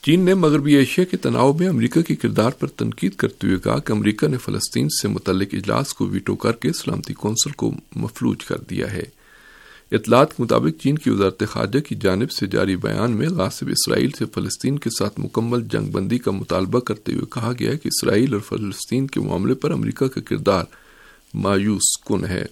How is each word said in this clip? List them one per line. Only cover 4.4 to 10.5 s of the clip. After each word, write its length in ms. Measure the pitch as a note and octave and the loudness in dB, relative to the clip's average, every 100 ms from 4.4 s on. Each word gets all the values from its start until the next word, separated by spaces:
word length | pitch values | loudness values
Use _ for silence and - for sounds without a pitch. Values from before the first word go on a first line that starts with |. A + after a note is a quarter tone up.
| - G2+ - - C#3+ | -4 -4 -2 0 0
سے 200 | - G#2 | 0 -2
متعلق 400 | G#2+ - F#2 G2 | -2 0 0 0
اجلاس 420 | - G2+ A2+ C#3+ | -2 0 0 -2
کو 120 | - G2 | -2 -2
ویٹو 300 | G2 G2+ G#2 | -2 -2 -2
کر 160 | G#2+ | -2
کے 200 | A2+ - | 0 -2
سلامتی 420 | E3+ - G2+ - | -2 -4 -4 -6
کونسل 360 | A2 G#2+ A2+ D3 | -4 -4 -2 -4
کو 220 | C#3+ A2+ - - - | -2 -4 -4 -10 -8
مفلوج 480 | A2 - B2 G2 | -8 -2 -2 -2
کر 140 | - - - | -6 -8 -6
دیا 220 | F#2+ F#2+ | -6 -4
ہے۔ 100 | F#2 - _ _ - - - - - _ | -6 -8 _ _ -20 -20 -20 -20 -20 _
اطلاعات 440 | A2+ A2 A#2+ D3+ - | -4 4 4 4 0
کے 60 | |
مطابق 400 | A#2+ | 2